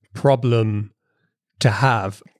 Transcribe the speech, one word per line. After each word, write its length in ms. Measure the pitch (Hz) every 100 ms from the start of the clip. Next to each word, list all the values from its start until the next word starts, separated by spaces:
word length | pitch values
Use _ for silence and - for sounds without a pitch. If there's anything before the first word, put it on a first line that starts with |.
| _
problem 800 | - 139 131 123 117 110 104 101 _ _ _ _ _ _ -
to 100 | 120
have, 520 | 98 135 117 95 101 -